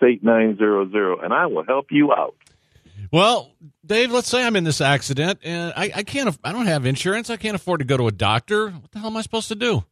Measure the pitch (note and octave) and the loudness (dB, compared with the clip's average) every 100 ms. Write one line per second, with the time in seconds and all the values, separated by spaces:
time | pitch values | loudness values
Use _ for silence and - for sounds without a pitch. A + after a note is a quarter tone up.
0 | B2+ A#2+ A2 A2+ A2 G2+ G#2+ G2+ F#2+ G#2 | 2 4 4 4 4 2 2 2 0 0
1 | G2 F2+ E2+ B2+ F3 F2 D#2 C3+ C#3 D3 | 0 0 0 0 0 -2 -2 -2 0 2
2 | D3 F2+ D2 - _ _ _ _ _ G2+ | 4 2 -2 -8 _ _ _ _ _ -18
3 | G2+ D#3+ G#3 A#3 - _ D#3 _ D#3 G#3+ | -2 2 4 2 -4 _ -20 _ -4 0
4 | B3 A#3+ - B3 A#3+ G#3 E3 C#3+ C#3 C#3+ | 0 0 0 0 0 0 0 0 2 2
5 | - C3+ E3 G3+ D#3+ E3+ E3+ - G3 - | 0 -2 -2 -4 -6 -8 -6 -4 -4 -6
6 | G#3 C#4 B3 D3 C3+ A3 A3 D3+ B2+ C3+ | -6 -4 -4 -4 -6 -2 0 2 0 0
7 | F3+ G#3+ A3+ A3+ G#3+ G3 - E3+ C3 C3 | -2 -2 -4 -6 -6 -4 -2 -2 0 2
8 | A#2 G2 G2+ A2+ - G#3 G#3+ E3 C#3 G#3+ | 0 0 0 0 0 -2 -2 -8 -16 -10
9 | A3 A3 G#3+ A3 - G#3+ A#3+ D3+ - | -8 -6 -6 -6 -6 -4 -2 -2 -4